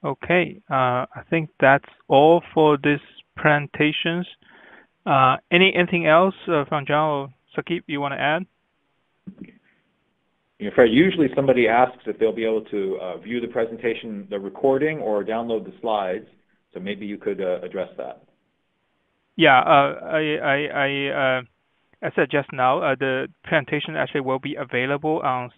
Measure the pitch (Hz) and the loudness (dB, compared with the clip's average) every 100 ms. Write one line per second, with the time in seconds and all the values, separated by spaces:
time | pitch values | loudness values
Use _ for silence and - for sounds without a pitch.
0 | 151 135 - 175 170 - _ 139 127 123 | -6 -8 0 0 0 -6 _ 0 0 0
1 | 131 - - 165 156 _ 139 139 - _ | -4 -10 -4 -4 -4 _ 4 4 0 _
2 | _ 135 151 170 - - 156 147 147 147 | _ 4 6 6 2 2 4 4 2 -2
3 | - - _ - 156 147 143 - 151 156 | -4 -20 _ -2 2 2 -2 -2 -2 0
4 | 170 170 180 - _ - - - _ _ | -4 -4 -8 -12 _ -20 -20 -20 _ _
5 | - 139 131 139 _ 175 190 170 180 175 | -2 4 4 2 _ 4 4 4 0 0
6 | 165 156 190 185 - 165 139 151 139 147 | 4 4 4 -2 -4 -2 -2 -4 -2 0
7 | 156 143 139 _ _ - 147 170 - 147 | 0 -2 -6 _ _ -12 -6 -8 -6 -6
8 | 143 135 135 160 190 _ _ _ _ _ | -6 -4 -2 -2 -4 _ _ _ _ _
9 | _ _ - - - _ _ _ _ _ | _ _ -20 -20 -20 _ _ _ _ _
10 | _ _ _ _ _ _ 104 - 120 117 | _ _ _ _ _ _ -6 4 6 6
11 | 185 185 143 - 139 123 117 117 127 - | 2 2 0 0 2 4 4 4 2 0
12 | - 101 113 107 113 110 107 104 95 92 | -12 -2 -2 0 -2 -2 -4 -6 -4 -6
13 | 90 87 95 120 117 127 113 113 120 113 | -8 -12 -8 -8 -6 -4 -4 -4 -6 -6
14 | 117 104 98 101 98 95 135 135 151 156 | -8 -12 -10 -10 -10 -2 0 2 0 -4
15 | 107 104 98 113 117 113 95 92 117 107 | -4 -4 -4 -6 -4 -6 -6 -12 -4 -4
16 | 95 95 110 _ _ _ _ 92 95 101 | -4 -6 -10 _ _ _ _ -14 -12 -10
17 | 104 101 - 95 95 90 90 95 90 - | -10 -8 -8 -6 -4 -6 -8 -10 -10 -10
18 | 64 62 _ _ _ _ _ _ _ _ | -14 -14 _ _ _ _ _ _ _ _
19 | _ _ _ - 156 131 147 151 139 - | _ _ _ 2 6 6 6 4 4 -2
20 | - 156 156 151 147 139 147 - 139 139 | -4 -2 -2 -2 -2 -2 -2 -2 -2 -2
21 | 139 139 135 127 123 _ _ _ _ _ | -4 -2 0 -2 -4 _ _ _ _ _
22 | 170 - 147 147 139 139 127 143 170 135 | -8 -2 0 -2 -4 0 0 2 0 -2
23 | 135 131 135 _ - 165 139 147 - 156 | -2 -4 -6 _ -2 -2 -2 -6 -6 -6
24 | 135 147 131 131 139 147 131 127 127 143 | -4 -4 -4 -6 -6 -10 -6 -4 -2 -4
25 | 156 160 143 127 123 | -2 -4 -4 -6 -8